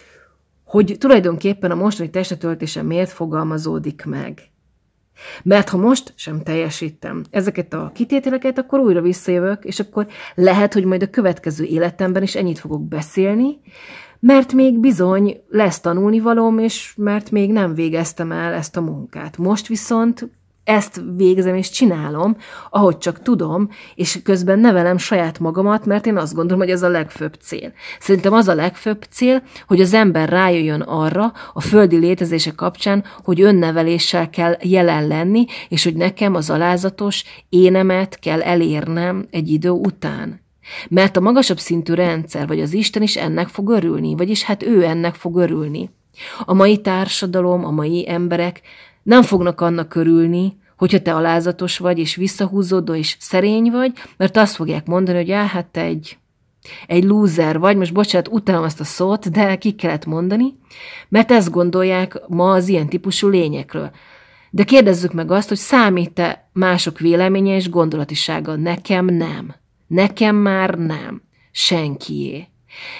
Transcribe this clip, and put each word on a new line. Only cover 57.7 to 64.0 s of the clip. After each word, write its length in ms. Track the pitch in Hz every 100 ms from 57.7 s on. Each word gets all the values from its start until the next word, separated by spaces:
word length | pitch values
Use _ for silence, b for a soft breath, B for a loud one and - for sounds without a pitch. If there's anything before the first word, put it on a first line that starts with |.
| 202
most 160 | 175
bocsánat, 340 | 180 208 180 175
utálom 360 | 226 202 175
ezt 160 | 160 156
a 40 |
szót, 480 | 151 - 185 208 202
de 240 | 165 202 190
ki 160 | 208
kellett 340 | 208 170 151 160
mondani, 520 | 160 180 214 262 - B B B B B
mert 220 | 208 226
ezt 200 | 240 175
gondolják 680 | 170 175 185 185 185 185 - -
ma 240 | 170 180
az 160 | 190 180
ilyen 220 | 180 147
típusú 380 | 180 196 180 202
lényekről. 640 | 196 156 147 139 156 147 -